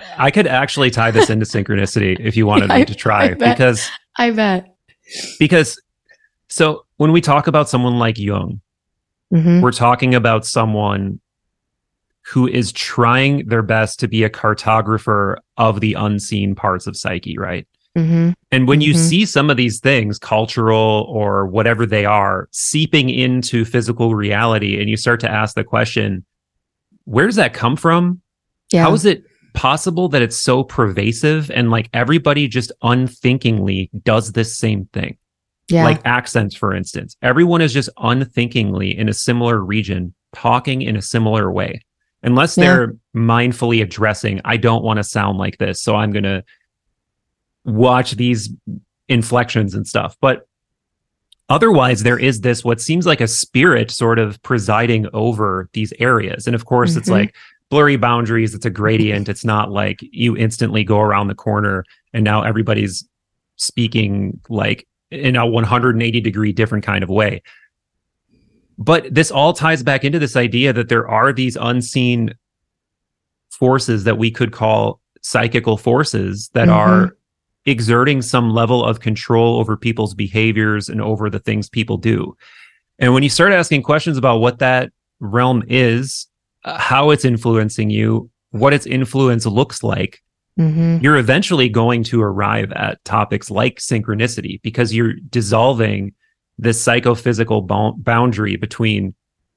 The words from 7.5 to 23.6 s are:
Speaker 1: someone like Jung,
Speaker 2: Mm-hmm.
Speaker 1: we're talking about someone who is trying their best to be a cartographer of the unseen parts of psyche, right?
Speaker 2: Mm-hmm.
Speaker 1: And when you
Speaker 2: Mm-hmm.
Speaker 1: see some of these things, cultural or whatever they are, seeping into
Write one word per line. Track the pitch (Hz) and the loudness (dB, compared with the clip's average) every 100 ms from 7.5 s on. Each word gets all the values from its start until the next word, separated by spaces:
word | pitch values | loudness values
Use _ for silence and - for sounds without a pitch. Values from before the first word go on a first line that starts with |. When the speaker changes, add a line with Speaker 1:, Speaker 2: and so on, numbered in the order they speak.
| 151 143 | 0 2
Speaker 1:
someone | 123 123 120 | 0 0 0
like | 113 113 | -2 -2
Jung, | 101 101 92 101 _ _ _ _ _ _ - | -4 -4 -6 -10 _ _ _ _ _ _ -2
Speaker 2:
Mm-hmm. | 170 170 175 | 2 4 4
Speaker 1:
we're | 123 | 4
talking | 117 120 123 127 123 | 4 2 2 2 2
about | 113 110 - | 4 0 0
someone | 120 110 107 101 98 98 101 _ _ _ _ _ _ _ _ _ _ - | -2 0 0 -2 -2 -4 -8 _ _ _ _ _ _ _ _ _ _ -4
who | 131 127 | 0 0
is | 127 101 | 0 -4
trying | - - - 117 127 139 143 104 | -6 -6 2 2 4 2 0 0
their | 117 | -2
best | 110 110 107 - | 2 0 0 -2
to | 120 | -4
be | 113 | 0
a | 107 | 0
cartographer | - 110 107 110 110 104 110 - 104 98 - _ - | 0 -2 0 2 0 2 -2 0 0 0 -4 _ 0
of | 113 101 | 0 2
the | 110 | -2
unseen | 92 104 104 - 104 98 95 | -2 -2 -2 -4 -4 -2 -2
parts | 104 92 98 | -4 -4 -6
of | - | -8
psyche, | 90 90 - - | -6 -6 -8 -10
right? | 95 90 - _ _ 170 | -8 -8 -12 _ _ -4
Speaker 2:
Mm-hmm. | 160 165 170 180 - | 0 2 0 -2 -2
Speaker 1:
And | 131 127 | 0 4
when | 147 | 4
you | 151 | 4
Speaker 2:
Mm-hmm. | 165 | 2
Speaker 1:
see | 165 175 214 | 2 2 2
some | 139 147 | 0 2
of | 127 | 2
these | 123 110 | 0 0
things, | 131 131 104 104 | 0 2 0 -6
cultural | - 110 113 123 110 110 110 107 110 | -2 -2 0 0 2 4 4 2 -2
or | 113 101 98 95 | -2 -2 0 0
whatever | 104 113 113 117 | 0 0 0 0
they | 107 104 | 0 2
are, | 104 98 92 - | 2 2 -2 -6
seeping | - - 156 156 151 127 | -8 -4 -2 2 2 2
into | 123 127 127 120 117 | 0 0 0 -2 -2